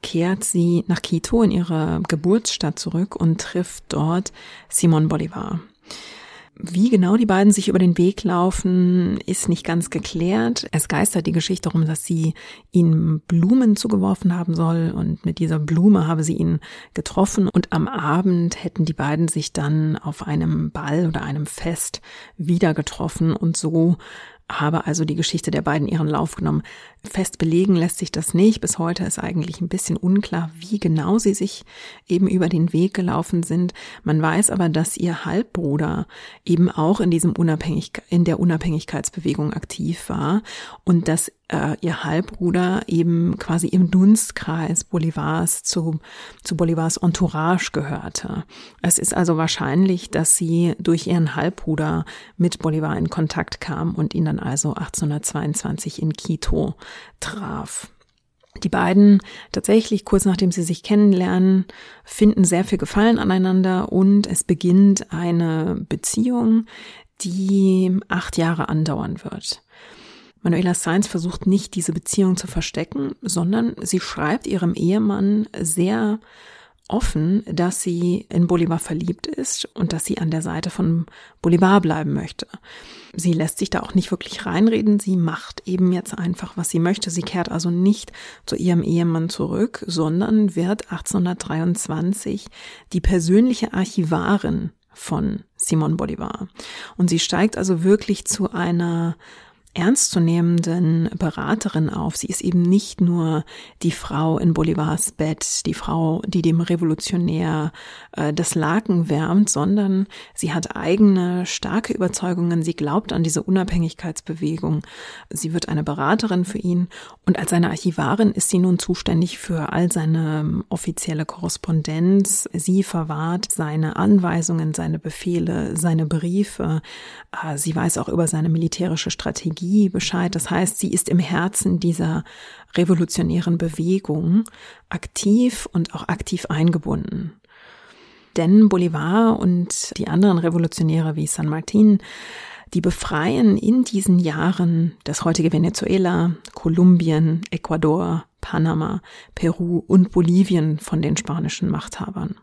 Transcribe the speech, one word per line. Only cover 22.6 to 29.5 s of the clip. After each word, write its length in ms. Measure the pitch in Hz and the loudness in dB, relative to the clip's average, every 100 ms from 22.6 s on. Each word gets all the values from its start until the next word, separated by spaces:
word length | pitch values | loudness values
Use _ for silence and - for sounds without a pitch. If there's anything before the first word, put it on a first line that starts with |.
| 175 | 2
getroffen 600 | 160 151 - - - 160 | 0 -4 -6 -6 -2 0
und 220 | - 165 165 | 0 0 -2
so 400 | 160 165 165 175 - - - - _ | 0 2 2 2 -4 -20 -20 -20 _
habe 360 | - 147 165 - | -4 0 0 -2
also 200 | 151 156 | -2 -2
die 80 | |
Geschichte 360 | 147 160 165 - | -2 -2 -2 -2
der 120 | 147 | -2
beiden 260 | 151 151 143 | -2 -2 0
ihren 200 | 160 156 | 0 0
Lauf 260 | 147 160 | -2 -4
genommen. 280 | - 165 151 - - - _ | -4 -2 -2 -4 -16 -20 _
Fest 340 | - - 185 - | -10 -4 -4 -2
belegen 360 | 165 170 190 | 0 2 4
lässt 220 | 180 170 - | 4 2 -2
sich 160 | 180 | -6
das 220 | - 160 | -6 -2
nicht. 260 | 170 202 220 | 4 4 4
Bis 180 | - - | -2 -2
heute 240 | 170 175 | -2 -2
ist 140 | 175 - | -4 -4
eigentlich 440 | 170 170 160 | -4 -4 -4